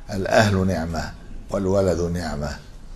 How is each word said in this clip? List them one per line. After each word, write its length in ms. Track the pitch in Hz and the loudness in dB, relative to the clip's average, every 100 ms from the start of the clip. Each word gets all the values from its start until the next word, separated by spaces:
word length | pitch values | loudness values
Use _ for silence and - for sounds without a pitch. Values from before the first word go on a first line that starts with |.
| - | -6
الأهل 560 | 98 95 123 110 95 95 | -4 2 4 6 4 2
نعمة، 460 | 85 82 80 73 - - - - | 0 -2 -4 -4 -8 -12 -12 -4
والولد 500 | 101 95 98 95 82 | -2 2 4 4 2
نعمة، 560 | 85 85 78 73 73 67 - - - | 0 -2 -4 -4 -4 -6 -14 -16 -16